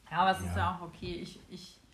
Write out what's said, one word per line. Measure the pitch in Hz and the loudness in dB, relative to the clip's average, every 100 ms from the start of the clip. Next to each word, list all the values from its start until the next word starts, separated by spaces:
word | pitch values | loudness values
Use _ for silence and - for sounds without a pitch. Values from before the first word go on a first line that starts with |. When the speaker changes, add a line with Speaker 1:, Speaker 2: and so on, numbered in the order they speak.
| - | -4
Speaker 1:
Ja, | 160 | 4
aber | 190 | 4
es | 185 | 4
ist | 180 180 | 0 0
Speaker 2:
Ja. | |
Speaker 1:
ja | 175 175 | 0 -2
auch | |
okay. | 170 - 180 175 | -8 -10 -8 -8
Ich, | - - - | -10 -14 -16
ich, | 180 - - - | -16 -16 -20 -20